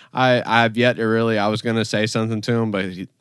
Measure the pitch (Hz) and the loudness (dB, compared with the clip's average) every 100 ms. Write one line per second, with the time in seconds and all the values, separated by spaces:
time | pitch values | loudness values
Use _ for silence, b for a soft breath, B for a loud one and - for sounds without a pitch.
0 | B 127 131 123 - 113 117 110 123 113 | B 0 2 2 2 2 2 2 2 2
1 | 113 113 113 107 104 107 120 113 107 107 | 0 0 0 0 0 -2 -2 -2 -2 -2
2 | 107 117 110 107 101 117 113 101 95 90 | -2 -2 -2 -4 -2 -2 0 -2 -4 -8
3 | 95 _ | -14 _